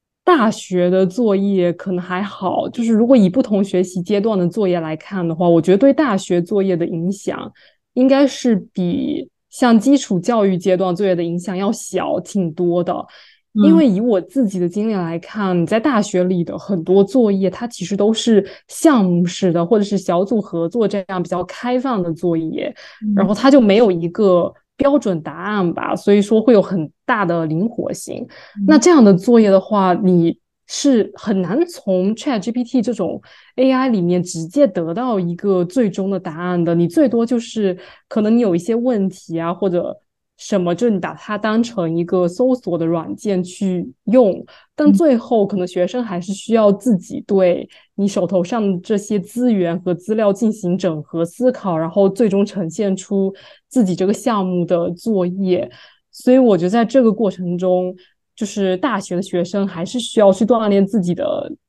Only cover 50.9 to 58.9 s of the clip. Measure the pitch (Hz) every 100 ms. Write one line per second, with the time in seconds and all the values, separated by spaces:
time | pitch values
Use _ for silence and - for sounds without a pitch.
50.9 | 156 147 165 170 - 247 247 196 160 165
51.9 | 202 196 196 226 196 208 196 165 156 202
52.9 | 190 - 196 190 196 - _ _ 262 190
53.9 | 175 185 226 269 214 185 180 170 175 170
54.9 | 175 233 202 180 185 190 180 - - -
55.9 | _ _ - - 262 247 185 180 233 226
56.9 | 269 226 214 214 185 180 175 185 180 185
57.9 | 180 _ _ _ - 202 208 190 185 262